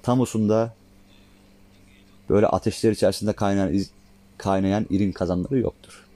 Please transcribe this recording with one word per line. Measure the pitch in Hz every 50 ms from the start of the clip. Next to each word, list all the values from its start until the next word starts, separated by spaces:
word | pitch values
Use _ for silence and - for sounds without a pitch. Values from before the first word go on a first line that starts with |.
| -
tamusunda | - 123 131 123 - - 110 107 104 107 110 113 117 113 _ - _ - - - _ - - - - - _ - - - - - - - - - - - - - - - - - -
böyle | - 101 107
ateşler | - - 95 - 110 - - - 113
içerisinde | 104 - - 95 101 - 104 104 101
kaynayan, | - 107 98 101 98 98 92 -
iz-, | 101 95 - _ - - - - _ - - -
kaynayan | - - 101 98 95 95 95 98 107 107 -
irin | 95 95 104 98
kazanları | 87 - 92 85 90 90 90 - 139 131
yoktur. | - - - _ - - - - - _ -